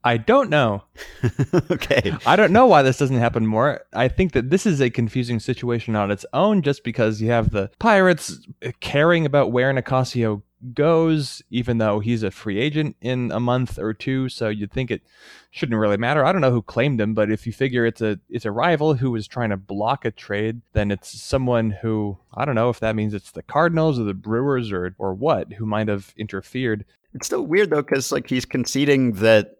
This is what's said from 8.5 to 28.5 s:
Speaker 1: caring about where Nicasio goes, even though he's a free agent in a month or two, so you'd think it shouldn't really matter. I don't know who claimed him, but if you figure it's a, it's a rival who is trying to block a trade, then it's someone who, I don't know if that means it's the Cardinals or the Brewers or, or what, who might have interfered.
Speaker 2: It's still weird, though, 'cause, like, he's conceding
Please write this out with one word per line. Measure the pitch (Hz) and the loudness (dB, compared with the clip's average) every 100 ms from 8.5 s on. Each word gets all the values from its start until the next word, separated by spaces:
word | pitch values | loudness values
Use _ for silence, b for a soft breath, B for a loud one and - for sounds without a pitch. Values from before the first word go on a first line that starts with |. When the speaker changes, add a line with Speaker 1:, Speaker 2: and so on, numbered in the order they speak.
| - 123 - | -12 -12 -10
Speaker 1:
caring | - 143 160 170 | -4 2 2 2
about | 151 143 113 | 2 2 2
where | 123 131 | 2 0
Nicasio | 135 - 131 127 123 113 104 _ _ 123 | -2 -2 -2 0 -2 -2 -2 _ _ -10
goes, | 120 151 165 165 160 131 - _ | 0 2 4 4 0 -2 -10 _
even | 123 120 117 | -4 0 0
though | 110 104 | 2 0
he's | 107 117 | 0 -2
a | 104 | -2
free | - 110 101 | -6 -6 -2
agent | 147 151 151 - | -2 -2 -4 -6
in | 123 127 120 | -4 -4 -2
a | 107 | -2
month | 120 127 127 - | 0 0 -2 -4
or | 104 | -6
two, | 107 - 131 131 | -6 -4 -4 -4
so | - 113 | -4 -6
you'd | 107 104 | -4 -6
think | - 123 | -6 -6
it | 104 _ B B B B | -6 _ B B B B
shouldn't | - 139 113 | -8 -2 0
really | 107 101 | 0 0
matter. | 120 151 | 0 2
I | 139 | 2
don't | 190 | 2
know | 131 | 2
who | 123 | 2
claimed | - 120 139 120 | -2 -2 0 0
him, | 104 | 0
but | 110 104 | 0 0
if | 107 | 0
you | 113 | -4
figure | - 135 123 | -4 -2 2
it's | 117 - | 0 0
a, | 110 98 _ | -4 -4 _
it's | 117 | -8
a | 110 | -4
rival | 104 170 156 156 | -2 0 2 2
who | 135 131 | 2 0
is | 113 104 | -2 -6
trying | 123 113 | -4 -2
to | 98 | -4
block | 98 98 107 139 | -6 -4 -2 -2
a | 117 | -4
trade, | - - 101 110 117 _ | -8 -6 -4 -4 -6 _
then | - 101 | -2 -2
it's | 98 - - | -4 -8 -18
someone | - 135 127 120 113 101 | -4 -2 0 0 0 -4
who, | 113 110 104 98 _ | -4 -2 -4 -8 _
I | - | -6
don't | 143 | -2
know | 117 123 | 0 0
if | 117 | 0
that | 110 | -2
means | 110 107 | -2 -2
it's | 104 - | -4 -10
the | - | -18
Cardinals | - 147 170 160 160 127 | -4 0 2 2 2 0
or | |
the | 104 | -2
Brewers | 95 104 113 139 127 113 | -4 -4 -2 0 -2 -2
or, | 95 90 92 | -4 -6 -6
or | 98 | -6
what, | 95 143 117 - | -2 0 0 -4
who | 104 | -8
might | 110 107 110 | -4 -2 -2
have | 101 - - | -4 -6 -12
interfered. | 107 95 - 127 127 107 - _ _ | -8 -8 -8 -6 -4 -4 -8 _ _
Speaker 2:
It's | - - | -12 -6
still | - | -4
weird, | 277 180 202 | 0 2 2
though, | 151 | 0
'cause, | - 139 127 | 0 -2 0
like, | 139 - | -4 -2
he's | 127 | -4
conceding | - | -2